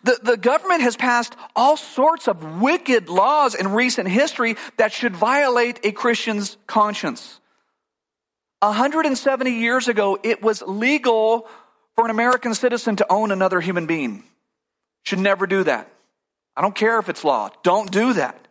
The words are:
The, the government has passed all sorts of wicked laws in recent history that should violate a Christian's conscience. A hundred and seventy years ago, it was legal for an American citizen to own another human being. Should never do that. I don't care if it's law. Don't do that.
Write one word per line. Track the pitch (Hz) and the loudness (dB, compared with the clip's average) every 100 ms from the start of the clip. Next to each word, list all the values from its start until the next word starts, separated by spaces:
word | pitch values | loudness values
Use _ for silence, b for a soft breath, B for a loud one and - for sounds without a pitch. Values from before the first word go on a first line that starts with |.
The, | - 240 | 2 0
the | 220 233 | 0 0
government | 233 302 381 339 | 2 0 2 2
has | 240 - | 2 0
passed | 254 240 233 - B - | 0 0 -2 -10 B 2
all | 262 302 | 2 2
sorts | - - 302 330 - | -2 2 2 2 -2
of | 175 156 165 | -4 -6 0
wicked | 247 339 262 240 175 | 2 2 2 0 2
laws | 180 226 302 269 | 2 4 4 2
in | - 190 | 0 -2
recent | 208 254 - 185 | 0 0 0 0
history | 202 302 - 226 226 B - | 2 0 0 -2 -4 B 0
that | 220 | 0
should | - 240 175 | 0 -4 0
violate | 214 277 277 240 240 240 | 0 2 2 2 0 -2
a | 208 | -4
Christian's | 208 240 226 226 208 202 - - | -2 -2 0 -2 -4 -6 -10 -4
conscience. | 214 208 202 160 120 - - _ _ _ _ _ _ _ _ _ _ _ _ | 0 0 -2 -8 -8 -16 -20 _ _ _ _ _ _ _ _ _ _ _ _
A | 208 | 0
hundred | 208 269 311 311 | 2 0 0 0
and | 262 | 0
seventy | 285 262 254 | 0 0 -2
years | 233 233 254 247 | -2 0 0 0
ago, | 214 202 190 | 0 0 0
it | 220 233 | -2 0
was | 220 208 | -2 -2
legal | - 202 240 294 247 226 220 233 226 B B B B - | -6 -2 0 0 0 2 2 0 -2 B B B B -2
for | 226 | 0
an | |
American | 220 240 254 247 220 | 0 2 0 -2 -2
citizen | 247 240 233 202 | 0 0 -2 0
to | 202 | 0
own | 190 214 | 0 0
another | 190 190 185 | 0 0 0
human | 170 175 160 | -2 -4 -2
being. | 165 127 101 - _ _ _ _ _ _ _ | -4 -4 -8 -16 _ _ _ _ _ _ _
Should | - 185 | -6 -2
never | 196 196 190 | 0 0 0
do | 190 | 0
that. | 160 120 - _ _ _ _ _ _ - | 0 -2 -6 _ _ _ _ _ _ -4
I | |
don't | 190 | -4
care | 196 220 226 | 0 0 0
if | 180 | -2
it's | 165 | -2
law. | 151 123 101 - | 0 0 -4 -2
Don't | 175 190 196 | 2 2 0
do | 190 247 | 0 0
that. | 208 127 - _ | 0 -2 -8 _